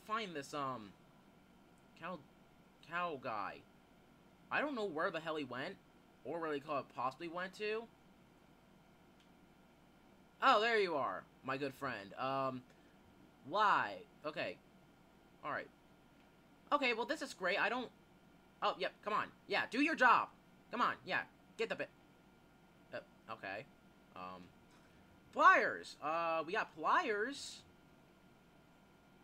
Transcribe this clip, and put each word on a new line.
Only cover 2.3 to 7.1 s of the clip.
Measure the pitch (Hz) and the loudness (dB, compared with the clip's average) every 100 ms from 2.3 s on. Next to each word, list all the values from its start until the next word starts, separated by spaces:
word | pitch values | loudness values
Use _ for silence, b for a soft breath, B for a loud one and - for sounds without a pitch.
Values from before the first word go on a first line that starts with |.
| - - - - - - | -20 -20 -20 -20 -20 -6
cow | 175 175 135 | -2 -2 -2
guy. | 123 107 92 71 - - - - - - - - - | -4 -4 -4 -6 -16 -20 -20 -20 -20 -20 -20 -20 -2
I | 143 | 0
don't | 294 247 | 0 -2
know | |
where | 202 151 190 | -4 -2 -2
the | 160 | -2
hell | 165 156 | -4 -6
he | |
went, | 127 123 165 196 - - - - | -6 -6 -8 -10 -20 -20 -20 -16
or | 123 165 | -10 -6
where | 160 | -4
he | 147 | -4
could | 156 139 - | -2 -4 -4
possibly | 135 127 | -6 -6